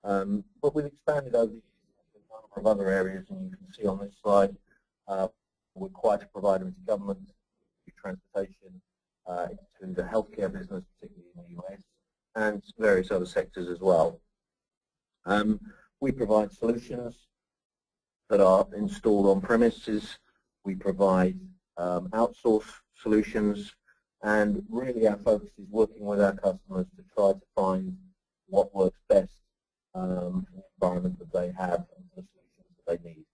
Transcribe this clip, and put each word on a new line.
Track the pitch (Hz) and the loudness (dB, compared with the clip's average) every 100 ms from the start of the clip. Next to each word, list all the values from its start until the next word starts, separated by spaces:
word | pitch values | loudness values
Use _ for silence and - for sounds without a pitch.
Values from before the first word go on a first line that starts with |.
Um, | 101 98 98 104 - _ | -2 -2 -2 -6 -6 _
but | 143 | -2
we've | 147 143 | 0 -6
expanded | _ - 147 131 | _ -2 -2 0
over | 117 113 | 0 0
the | |
years | 113 _ _ _ _ _ | -4 _ _ _ _ _
into | _ _ | _ _
a | - | -20
number | _ 104 | _ -2
of | 107 | 0
other | 101 95 | 2 0
areas, | 95 95 95 - | 0 -2 -6 -12
and | 95 95 | -12 -12
you | - | -14
can | - | -20
see | - 104 | -4 -4
on | 95 | -4
this | 101 _ | -10 _
slide, | 104 101 98 98 _ _ _ _ - | 4 4 4 -2 _ _ _ _ -8
uh, | 95 95 _ _ _ _ | -4 -4 _ _ _ _
we're | 92 95 | -14 -14
quite | - 110 101 | -2 0 0
a | - | -4
provider | 101 98 95 92 | -2 0 0 -2
into | - - | -10 -4
government, | 104 101 95 - _ _ _ _ _ - _ | -4 -4 -8 -12 _ _ _ _ _ -20 _
transportation, | 196 185 _ 202 190 196 190 185 _ _ _ _ - | -14 -14 _ -8 -8 _ -20 -20 _ _ _ _ -10
uh, | 87 87 - _ _ | -8 -8 -10 _ _
into | 95 90 | -8 -6
the | 90 | -4
healthcare | 110 107 - 95 | -4 -4 -6 -6
business, | 95 92 95 - _ | -6 -12 -12 -14 _
particularly | - - 175 175 | -20 -20 -20 -20
in | |
the | 175 | -20
U | 170 - | -16 -16
S, | 101 _ _ _ _ _ | -18 _ _ _ _ _
and | 110 107 104 - - | -4 -2 -4 -12 0
various | 110 95 92 | 2 4 2
other | 95 92 | -4 -2
sectors | - - 95 87 | -4 -4 -8 -10
as | 85 | -2
well. | 95 85 82 85 _ _ _ _ _ _ _ _ _ _ 90 | 4 4 4 -2 _ _ _ _ _ _ _ _ _ _ -2
Um, | 104 107 107 - - _ _ | 0 2 -2 -6 -20 _ _
we | 135 | -4
provide | - 107 107 101 | -2 2 2 2
solutions | - 113 117 - 123 120 - _ _ _ _ _ _ _ _ _ _ _ | -2 -2 -2 -6 -10 -10 -14 _ _ _ _ _ _ _ _ _ _ _
that | 101 | 6
are | 95 95 95 | 6 6 2
installed | 101 104 - 113 101 98 | -4 -6 -2 2 4 4
on | 98 | 4
premises. | 95 113 117 - - 107 104 - _ _ _ _ | 2 4 4 2 -6 -6 -6 -18 _ _ _ _
We | 98 | -10
provide, | 92 98 92 98 92 92 92 - _ _ - | -6 -4 2 4 4 2 0 -14 _ _ -8
um, | 87 90 92 | -4 -4 -4
outsource | 110 120 - 120 107 - - _ _ | 0 0 0 2 2 0 -20 _ _
solutions, | 110 107 104 113 104 101 - _ _ _ _ _ | 0 2 2 -2 -2 -2 -10 _ _ _ _ _
and | 104 107 104 98 104 | 0 2 2 -2 -4
really | 113 131 120 110 | -6 -4 2 2
our | 101 | 2
focus | 113 107 101 - | 0 0 -2 -20
is | 95 | -8
working | 107 107 - 104 | 0 0 -2 -4
with | 101 | 2
our | 98 | 2
customers | 95 98 92 - 92 92 - | 2 -4 -4 -8 -6 -6 -10
to | - | -8
try | - 98 | 2 2
to | 98 _ | 2 _
find | - 95 95 95 - - _ _ _ _ | -2 0 0 -4 -12 -18 _ _ _ _
what | 196 190 | 0 0
works | - 185 - _ | 2 0 0 _
best, | 98 92 _ _ _ _ _ _ | 2 2 _ _ _ _ _ _
um, | 185 185 180 180 185 185 | -8 -4 -4 -4 -6 -8
in | - | -16
the | - _ | -20 _
environment | 90 90 90 90 | -2 0 -4 -6
that | - | -6
they | 92 90 | -4 -4
have | 92 92 - 180 _ | -4 -4 -4 -6 _
and | 185 185 | -20 -20
the | 185 | -20
solutions | _ _ _ _ 180 - | _ _ _ _ _ -8
that | - | -8
they | 85 | -8
need. | 156 - | -20 -20